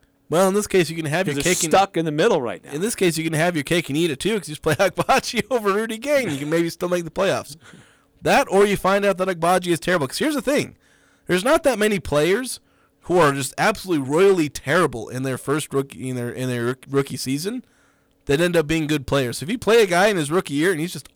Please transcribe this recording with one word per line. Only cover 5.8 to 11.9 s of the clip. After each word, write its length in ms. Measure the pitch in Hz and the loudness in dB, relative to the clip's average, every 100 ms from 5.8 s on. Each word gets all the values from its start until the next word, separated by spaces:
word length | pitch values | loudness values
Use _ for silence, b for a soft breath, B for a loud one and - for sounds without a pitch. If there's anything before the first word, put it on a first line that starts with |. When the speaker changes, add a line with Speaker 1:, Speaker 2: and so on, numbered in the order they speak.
| 226 220 | -2 -4
Speaker 1:
Gay, 260 | 277 285 | 0 0
and 80 | 214 | 0
you 60 | 139 | -4
can 120 | 147 | -2
maybe 200 | 165 170 | 0 -2
still 200 | - 175 | -4 -4
make 140 | 180 160 | -4 -4
the 60 | |
playoffs. 440 | - 190 123 - - B B B B B _ | -2 -2 -2 -6 -16 B B B B B _
That, 260 | - 208 - | 0 2 4
or 160 | 190 208 | 4 4
you 120 | 190 | 2
find 260 | 185 202 | 0 2
out 140 | 202 180 | 2 0
that 100 | 190 | -2
Agbaji 400 | 170 170 185 180 | -2 0 0 0
is 120 | 160 | -2
terrible. 280 | 165 180 135 | 0 -2 -2
'Cause 120 | - | -2
here's 160 | 277 294 | -2 -2
the 60 | |
thing. 360 | 240 277 123 - b b b b - | 0 0 -2 -8 b b b b -4
There's 180 | 180 | 0
not 200 | 233 330 | 2 2
that 160 | 277 202 | 2 2
many 200 | 214 | 0